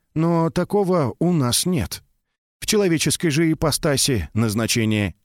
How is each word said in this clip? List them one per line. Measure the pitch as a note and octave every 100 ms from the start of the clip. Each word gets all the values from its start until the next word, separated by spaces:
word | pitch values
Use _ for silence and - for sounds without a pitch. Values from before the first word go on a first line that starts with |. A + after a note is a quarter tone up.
| _
но | D3+ E3 E3+ E3
такого | - F3 G#3 F#3 F3+ B2 -
у | E3+
нас | E3+ B2 A2+ F3
нет. | E3+ F2+ - - _ _ _ _ _
В |
человеческой | - G#3+ G3 D#3+ D#3 - E3+
же | C#3+ E3
ипостаси | D#3 C#3 - C3+ C3+ - A2+ D#2
назначение | G#2+ A2+ G#2 A2 A#2 A2 G#2+ G2+ -